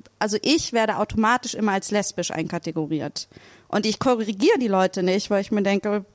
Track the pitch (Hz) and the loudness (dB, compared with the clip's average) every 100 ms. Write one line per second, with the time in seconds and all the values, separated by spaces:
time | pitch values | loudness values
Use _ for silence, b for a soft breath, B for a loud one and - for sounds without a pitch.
0 | - _ 214 208 247 320 - 233 220 190 | -20 _ -2 0 2 2 2 0 0 0
1 | 214 220 220 247 240 - 208 196 - 208 | -2 2 2 2 -2 -2 0 0 0 -2
2 | 190 - 170 - 160 170 165 160 151 156 | -2 -4 -4 -4 -4 -6 -6 -6 -4 -4
3 | 143 - - B B B B 208 220 208 | -4 -8 -14 B B B B -2 -2 0
4 | 262 240 220 196 302 285 233 190 185 196 | 2 2 0 2 2 4 2 2 2 2
5 | 180 190 - 202 196 208 196 202 208 208 | 0 0 0 -2 0 0 2 0 0 -2
6 | 196 | -4